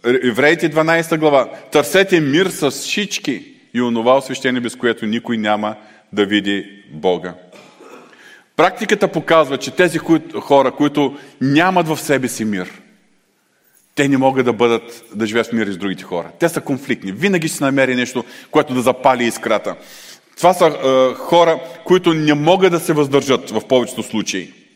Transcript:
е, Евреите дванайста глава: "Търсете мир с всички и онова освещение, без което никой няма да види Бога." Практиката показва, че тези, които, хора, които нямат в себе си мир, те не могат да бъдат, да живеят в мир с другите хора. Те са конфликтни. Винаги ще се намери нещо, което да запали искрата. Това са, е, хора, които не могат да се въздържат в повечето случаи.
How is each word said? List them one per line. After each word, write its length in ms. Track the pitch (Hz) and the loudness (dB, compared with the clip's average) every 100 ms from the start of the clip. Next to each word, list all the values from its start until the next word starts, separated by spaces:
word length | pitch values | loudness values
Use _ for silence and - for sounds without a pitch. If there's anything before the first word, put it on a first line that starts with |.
е, 240 | 117 127 127 | 2 2 2
Евреите 400 | 113 147 165 170 | 2 2 2 0
дванайста 500 | 151 156 165 165 160 | 0 2 0 0 0
глава: 320 | 156 139 110 - - | 4 2 0 -8 0
"Търсете 480 | 151 - 185 196 180 | 0 2 2 4 2
мир 260 | 147 151 190 | 2 0 0
с 240 | - 143 | 0 -4
всички 840 | - - - 202 - - 110 - _ _ | -4 -6 -6 -6 -6 -6 -8 -10 _ _
и 80 | 117 | -4
онова 340 | 123 117 117 135 | -2 0 2 2
освещение, 440 | 135 127 131 127 | 0 -6 -4 -4
без 160 | 117 - | -6 -2
което 300 | 120 113 110 | -2 -2 -4
никой 300 | 113 - 113 | -6 -4 -4
няма 400 | 107 104 107 110 - _ _ | -2 -2 -4 -8 -20 _ _
да 140 | 101 101 | -2 0
види 580 | 104 98 101 - - - | 0 0 -4 -6 -20 -20
Бога." 440 | 78 90 87 90 85 - - - _ - - - - - - _ - | -4 -2 -2 -6 -14 -20 -20 -20 _ -20 -20 -20 -20 -20 -20 _ 2
Практиката 520 | 175 - 220 208 190 | 2 2 -2 0 0
показва, 500 | 165 139 165 143 135 | -2 2 4 4 -2
че 120 | - | -6
тези, 280 | - 180 156 | 0 2 2
които, 420 | - 160 - - | 0 0 0 -12
хора, 320 | - 139 131 | 2 4 4
които 460 | - 147 147 139 143 - _ | 0 0 0 -2 -4 -20 _
нямат 480 | 131 143 180 185 160 | 0 2 2 2 0
в 120 | 147 | -4
себе 280 | - 135 127 | -2 -2 -2
си 160 | - | -4
мир, 380 | 110 98 90 - _ _ _ _ _ _ _ _ _ _ _ | -4 -4 -8 -14 _ _ _ _ _ _ _ _ _ _ _
те 140 | - 139 | 0 2
не 100 | 135 | 4
могат 260 | 131 131 | 2 2
да 80 | 123 | 0
бъдат, 520 | 110 120 117 - - - | 2 2 0 -4 -20 -14
да 120 | 104 110 | -6 -2
живеят 200 | 117 110 | -2 -2
в 60 | |
мир 140 | 117 101 | -2 -4
с 100 | 92 | -6
другите 280 | 98 87 | -8 -8
хора. 260 | - 87 80 - | -8 -8 -8 -2
Те 100 | 165 | -2
са 120 | - | -2
конфликтни. 520 | - 131 - 117 95 | -6 -8 -4 -6 -6
Винаги 360 | 98 196 185 160 | -4 -2 -2 -4
ще 80 | - | -4
се 80 | |
намери 300 | 139 139 131 | -2 0 0
нещо, 300 | 127 123 123 - - - | 0 -4 -6 -10 -18 0
което 240 | 151 139 | 0 0
да 80 | 127 | 0
запали 420 | 123 107 135 123 | 0 2 2 2
искрата. 520 | 117 - 113 104 101 85 - - - - _ - | 0 -2 -2 -2 -2 -10 -16 -20 -20 -20 _ 0
Това 180 | 175 | 2
са, 120 | 180 165 | 4 2
е, 480 | 147 131 131 131 | 2 0 4 2
хора, 460 | 117 - 170 165 151 - - | 0 2 4 4 2 -6 -18
които 300 | - 180 175 | 0 2 2
не 200 | 160 151 | 0 0
могат 380 | 147 151 190 185 | 0 2 4 4
да 80 | 170 | 2
се 120 | 165 | 0
въздържат 580 | 151 139 139 135 127 - | 0 2 0 2 -2 -2
в 180 | 107 - | -8 0
повечето 340 | 131 120 - | 0 0 -8
случаи. 500 | 107 110 95 95 87 _ _ | -6 -6 -6 -8 -10 _ _